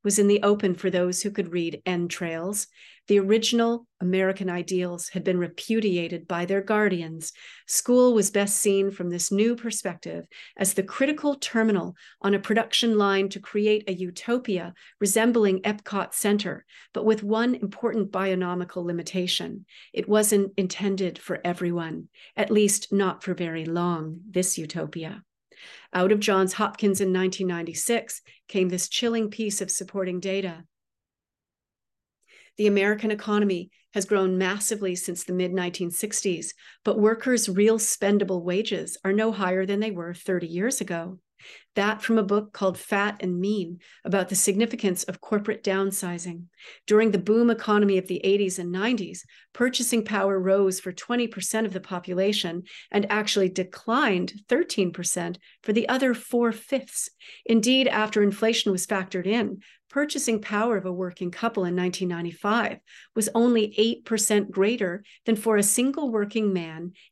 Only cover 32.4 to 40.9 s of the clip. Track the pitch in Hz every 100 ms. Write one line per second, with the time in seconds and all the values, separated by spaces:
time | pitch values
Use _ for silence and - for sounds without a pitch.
32.4 | _ - 208 202 196 214 214 214 214 208
33.4 | 208 180 175 _ _ 208 190 208 190 185
34.4 | 190 202 - 214 196 180 - 175 - 180
35.4 | 180 185 175 175 175 175 208 208 202 170
36.4 | - - - - - 208 208 226 254 247
37.4 | 214 185 208 220 214 - 202 202 196 185
38.4 | 170 180 220 180 170 - 190 202 220 196
39.4 | 185 185 190 202 220 180 170 175 - 180
40.4 | 170 175 220 269 -